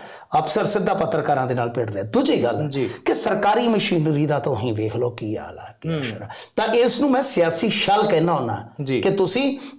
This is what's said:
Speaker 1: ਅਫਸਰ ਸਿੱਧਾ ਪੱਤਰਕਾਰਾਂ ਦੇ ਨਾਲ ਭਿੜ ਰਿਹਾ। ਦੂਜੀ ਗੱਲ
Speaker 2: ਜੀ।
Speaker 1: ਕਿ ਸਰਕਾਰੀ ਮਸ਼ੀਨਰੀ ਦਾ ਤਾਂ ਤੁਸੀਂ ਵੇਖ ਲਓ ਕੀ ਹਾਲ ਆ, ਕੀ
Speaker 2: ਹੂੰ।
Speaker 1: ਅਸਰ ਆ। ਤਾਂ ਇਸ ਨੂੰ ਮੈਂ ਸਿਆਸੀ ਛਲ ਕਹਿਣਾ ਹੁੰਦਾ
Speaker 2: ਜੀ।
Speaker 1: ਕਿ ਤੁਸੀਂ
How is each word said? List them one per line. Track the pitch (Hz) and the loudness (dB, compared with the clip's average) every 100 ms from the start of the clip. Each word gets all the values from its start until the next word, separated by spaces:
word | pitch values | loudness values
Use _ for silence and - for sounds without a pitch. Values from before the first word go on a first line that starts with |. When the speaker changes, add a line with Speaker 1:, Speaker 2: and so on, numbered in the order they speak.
| - - - 151 | -14 -20 -2 -2
Speaker 1:
ਅਫਸਰ | 151 214 190 | 0 0 0
ਸਿੱਧਾ | 208 208 | 0 0
ਪੱਤਰਕਾਰਾਂ | 180 156 151 147 139 127 | 0 0 0 0 0 0
ਦੇ | |
ਨਾਲ | 123 120 | 0 -2
ਭਿੜ | 127 107 | -2 -4
ਰਿਹਾ। | 101 | -4
ਦੂਜੀ | 110 247 277 214 | 0 0 2 2
ਗੱਲ | 120 143 151 | 2 0 -2
Speaker 2:
ਜੀ। | 135 120 - - | -2 -4 -2 -2
Speaker 1:
ਕਿ | |
ਸਰਕਾਰੀ | - 220 190 196 214 240 | 0 0 0 2 2 2
ਮਸ਼ੀਨਰੀ | 214 - 175 156 147 151 | 2 2 2 2 2 2
ਦਾ | 143 | 0
ਤਾਂ | 147 113 | 0 -2
ਤੁਸੀਂ | 123 | -2
ਵੇਖ | 107 110 117 | -2 -2 -2
ਲਓ | 123 | -4
ਕੀ | - 107 107 | -4 -6 -6
ਹਾਲ | - - | -8 -14
ਆ, | - - | -18 -10
ਕੀ | 156 | -6
Speaker 2:
ਹੂੰ। | 160 | -4
Speaker 1:
ਅਸਰ | 127 101 | -4 -8
ਆ। | 113 - - - | -12 -16 -6 -2
ਤਾਂ | 220 | 2
ਇਸ | 233 247 - | 4 4 2
ਨੂੰ | 285 | 2
ਮੈਂ | 254 | 2
ਸਿਆਸੀ | 269 - 170 170 226 | 2 2 2 2 0
ਛਲ | - - 208 - | 0 2 2 4
ਕਹਿਣਾ | 160 170 | 2 2
ਹੁੰਦਾ | 151 120 104 - - | 0 -2 -6 -8 -8
Speaker 2:
ਜੀ। | 135 123 | -2 0
Speaker 1:
ਕਿ | 190 | 2
ਤੁਸੀਂ | 165 180 247 277 269 - | 2 2 2 0 -2 -10